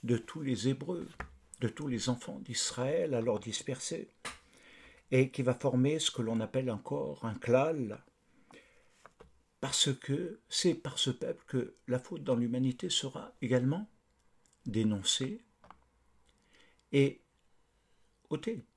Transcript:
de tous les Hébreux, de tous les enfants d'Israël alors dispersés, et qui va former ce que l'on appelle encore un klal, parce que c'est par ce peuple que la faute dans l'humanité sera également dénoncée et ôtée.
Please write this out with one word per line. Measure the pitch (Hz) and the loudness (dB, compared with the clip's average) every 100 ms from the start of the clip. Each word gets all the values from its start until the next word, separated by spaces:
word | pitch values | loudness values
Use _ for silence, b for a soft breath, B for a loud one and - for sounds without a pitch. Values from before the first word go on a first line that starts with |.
de | 120 117 | 2 0
tous | - 160 | 0 -6
les | 143 117 117 | -2 0 0
Hébreux, | 135 147 180 - - - - _ - | -2 -4 -6 -8 -12 -14 -14 _ -4
de | 117 | -4
tous | - 151 | -2 -4
les | 120 110 | -2 0
enfants | 123 - - | -2 -4 -12
d'Israël | - 113 - - 131 165 165 | -6 -4 -2 -2 0 0 0
alors | 123 117 107 | 0 0 0
dispersés, | 117 107 - 127 - 165 - _ - - B B B B B B B | -2 -6 -6 -6 -6 -8 -8 _ -14 -14 B B B B B B B
et | 127 135 | 4 4
qui | - | 4
va | 127 | 0
former | 123 139 123 135 156 | 2 2 4 4 4
ce | - | 0
que | - | 0
l'on | 113 113 | 0 0
appelle | 110 131 127 | 0 0 -2
encore | 107 - 143 67 76 | -4 -4 -4 -4 -4
un | 113 107 | -6 -6
klal, | - 123 151 160 113 104 - _ B B B B B B B B B _ - _ _ _ | 4 4 4 0 -4 -6 -14 _ B B B B B B B B B _ -20 _ _ _
parce | 131 - - 131 | -2 2 2 2
que | - 139 175 214 _ | 0 -2 -2 -8 _
c'est | - 180 160 | 2 2 2
par | 147 - | -2 -2
ce | - | -2
peuple | 123 123 - - | -2 -4 -6 -2
que | 131 120 - - | -2 -2 -8 -4
la | 123 | -4
faute | - 170 139 | -4 -10 0
dans | 120 | 2
l'humanité | 120 127 131 123 180 | 2 2 0 0 -2
sera | - 135 151 - - | -2 -2 -8 -14 -6
également | 123 127 127 165 214 _ _ _ _ _ _ _ - | 2 4 4 0 -4 _ _ _ _ _ _ _ -2
dénoncée | 110 110 104 95 - 135 220 _ _ - - _ _ _ _ _ b b b b b _ | 2 4 2 0 0 -2 -6 _ _ -20 -20 _ _ _ _ _ b b b b b _
et | 139 139 - _ _ _ _ _ _ _ _ _ _ _ | 4 4 2 _ _ _ _ _ _ _ _ _ _ _
ôtée. | 151 226 226 - | -6 -4 -6 -10